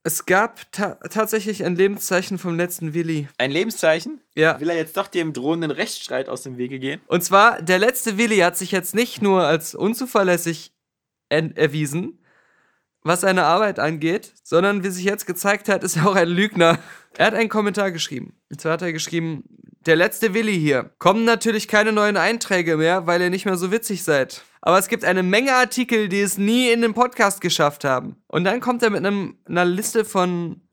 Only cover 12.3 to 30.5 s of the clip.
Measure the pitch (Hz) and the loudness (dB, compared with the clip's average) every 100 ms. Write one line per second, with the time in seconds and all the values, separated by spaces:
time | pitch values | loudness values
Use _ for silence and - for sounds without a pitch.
12.3 | _ _ _ _ _ _ _ 156 175 196 | _ _ _ _ _ _ _ -2 0 2
13.3 | 185 156 175 214 185 147 160 160 175 - | 4 4 4 2 0 -2 -2 -2 -2 -6
14.3 | _ - 160 196 202 190 185 190 202 - | _ 0 2 2 0 -2 -2 -4 -4 -6
15.3 | 180 202 202 - 190 185 165 185 190 170 | -4 -2 -2 0 -2 -2 0 2 4 2
16.3 | 175 208 175 165 170 - - _ - 196 | 2 0 4 4 4 -2 -20 _ 0 2
17.3 | 220 220 214 208 202 196 165 - 123 - | 2 0 0 -2 -2 -4 -4 -8 -8 -12
18.3 | _ _ 151 160 165 175 160 - 165 165 | _ _ -8 -4 -4 -4 -6 -4 -4 -4
19.3 | 151 - _ - _ - 160 196 - 220 | -8 -12 _ -20 _ 2 4 4 2 0
20.3 | 196 220 185 151 131 - _ 175 208 226 | 0 0 0 2 0 -2 _ 2 4 2
21.3 | 233 226 214 214 214 220 214 208 202 190 | 2 0 -2 2 2 2 2 2 2 0
22.3 | 233 - 185 165 156 160 185 170 175 180 | -2 -2 0 0 2 2 2 0 0 0
23.3 | 185 202 180 180 220 - 190 - 147 131 | -2 -2 -2 -2 -2 -4 -6 0 0 0
24.3 | - - _ - 180 190 226 - 185 185 | -8 -20 _ 2 2 2 -2 0 0 2
25.3 | 208 269 254 247 254 247 226 208 196 202 | 2 2 2 2 0 0 0 2 0 0
26.3 | 196 202 240 247 233 233 220 247 - 202 | 0 2 2 2 2 2 2 0 2 0
27.3 | 196 180 - 147 147 143 127 104 - _ | 0 -4 2 0 2 -2 -2 -2 -16 _
28.3 | 160 180 240 240 240 233 190 190 202 175 | -2 0 0 -2 0 0 0 -2 -2 -6
29.3 | - - 170 180 185 214 226 214 190 180 | -12 -4 0 0 0 -2 -2 0 0 0
30.3 | 175 170 | -2 -6